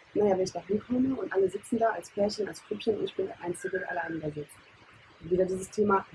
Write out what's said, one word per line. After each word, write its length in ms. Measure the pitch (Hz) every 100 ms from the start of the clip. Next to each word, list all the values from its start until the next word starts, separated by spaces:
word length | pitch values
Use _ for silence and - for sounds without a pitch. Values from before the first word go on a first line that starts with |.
| -
„Naja, 240 | - 208 185
wenn 60 |
ich 80 | 185
da 100 | 175
hinkomme 540 | - 208 - 254 262 262
und 160 | -
alle 160 | 190 190
sitzen 300 | 208 - 220
da 100 | 226
als 200 | 175 -
Pärchen, 360 | - 208 214 190
als 160 | 160 -
Grüppchen 320 | 208 - 202
und 80 | -
ich 100 | -
bin 120 | -
der 140 | -
Einzige, 380 | 175 175 185 185
der 100 | 190
alleine 280 | 175 165 160
da 100 | 151
sitzt.“ 260 | 151 143 - - - - - - -
Wieder 240 | 160 180 180
dieses 240 | 190 -
Thema, 340 | - 208 196 -